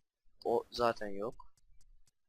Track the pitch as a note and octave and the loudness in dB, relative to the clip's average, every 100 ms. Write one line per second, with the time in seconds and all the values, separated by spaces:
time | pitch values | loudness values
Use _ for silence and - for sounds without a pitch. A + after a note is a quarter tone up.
0 | _ _ - - - A#2 - - A#2+ - | _ _ -20 -6 0 2 0 2 2 2
1 | G#2 G2+ A2+ - - - - - - - | -2 -4 -6 -8 -14 -18 -20 -20 -20 -20
2 | - _ | -20 _